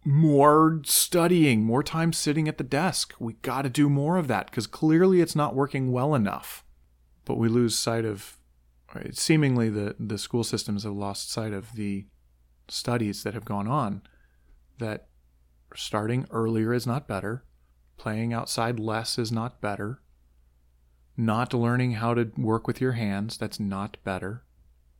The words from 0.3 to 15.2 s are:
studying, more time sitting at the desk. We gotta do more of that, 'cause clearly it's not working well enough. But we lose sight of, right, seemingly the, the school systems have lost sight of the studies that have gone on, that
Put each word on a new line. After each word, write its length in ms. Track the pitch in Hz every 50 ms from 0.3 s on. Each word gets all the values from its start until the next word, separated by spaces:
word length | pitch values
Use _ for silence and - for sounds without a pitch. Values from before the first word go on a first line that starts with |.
| 147 139 139 147 151 156 160 160 165 156 139
studying, 800 | - - - - - - 175 165 170 180 170 156 143 120 107 107
more 200 | 113 113 135 147
time 280 | - - 160 165 170
sitting 380 | 156 - - 151 147 160 156 151
at 80 | 156
the 80 | - 147
desk. 480 | 127 139 139 175 185 - - - - -
We 180 | - 117 117 -
gotta 340 | - - 131 123 135 139 135
do 200 | 120 147 143 147
more 280 | 143 139 143 156 180
of 100 | 185 165
that, 240 | 127 113 95 - -
'cause 160 | - 127 104
clearly 540 | - - - 156 156 160 165 185 190 190 175
it's 140 | 165 156 -
not 200 | 151 147 131 107
working 380 | 131 143 135 - 139 131 127 123
well 220 | 123 127 151 151
enough. 500 | 127 104 95 - - - - - - _ - - _ _ _ _ _ _ _ _ _ _
But 140 | - -
we 100 | 117 113
lose 300 | 113 113 123 123 113 107
sight 260 | - - 123 117 113 113
of, 320 | 110 104 101 - - - _ _ _ _ _ _ _ _ _ _ - -
right, 220 | - - - -
seemingly 540 | - - - 160 156 147 135 127 120 113 110
the, 260 | 104 104 101 101 -
the 200 | - 117 104 104
school 260 | 101 - - - 120 110
systems 400 | - - 107 - - 104 101 110
have 80 | 107
lost 400 | 101 101 101 101 98 - - -
sight 220 | - 117 110 110 104
of 220 | 98 95 - 120
the 320 | 107 104 101 98 98 92 - _ _ _ _ _ _ _ _ _ _ _
studies 560 | - - - - - 120 117 110 104 98 - -
that 100 | 110 104
have 120 | 113 104
gone 240 | - 104 101 98 110
on, 320 | 131 151 123 101 101 98 - - _ _ _ _ _ _ _ _ - _ _ _ _ -
that 280 | 120 107 107 - - _ _ _